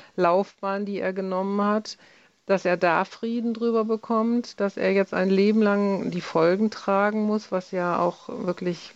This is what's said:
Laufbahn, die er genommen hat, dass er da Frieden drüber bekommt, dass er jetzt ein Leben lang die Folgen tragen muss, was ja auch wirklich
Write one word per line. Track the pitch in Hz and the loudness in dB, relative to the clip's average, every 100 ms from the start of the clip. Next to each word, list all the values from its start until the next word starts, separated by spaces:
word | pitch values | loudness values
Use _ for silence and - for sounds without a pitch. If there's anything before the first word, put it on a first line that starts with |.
| - - | -12 0
Laufbahn, | 180 180 196 - 196 196 | 2 2 0 -4 -6 -4
die | 202 196 | -4 -4
er | 185 | -4
genommen | 190 190 185 196 202 | -4 -4 -4 -2 0
hat, | 208 214 214 - - - _ _ | 0 0 -4 -14 -20 -20 _ _
dass | - 190 180 | -2 0 0
er | 175 | 0
da | 175 165 190 | 2 2 0
Frieden | - 233 233 233 | -6 -6 -4 -2
drüber | 220 233 226 | -2 0 0
bekommt, | 220 220 - 226 226 240 240 - | 0 -4 -2 0 2 0 -2 -4
dass | 202 - | -4 0
er | 190 | 0
jetzt | 196 190 | 2 2
ein | 180 190 | 2 2
Leben | 190 208 214 | 4 4 4
lang | 208 202 202 190 - | 4 2 0 0 -4
die | 175 | -6
Folgen | - 165 165 190 220 | -2 2 4 4 0
tragen | - - 196 208 214 | -2 0 2 2 0
muss, | 214 214 - | 0 -2 -2
was | 185 - | -6 -4
ja | 185 175 175 | -4 -2 0
auch | 175 180 - | 0 -2 -10
wirklich | - 180 180 180 175 - | -8 -6 -4 -4 -6 -10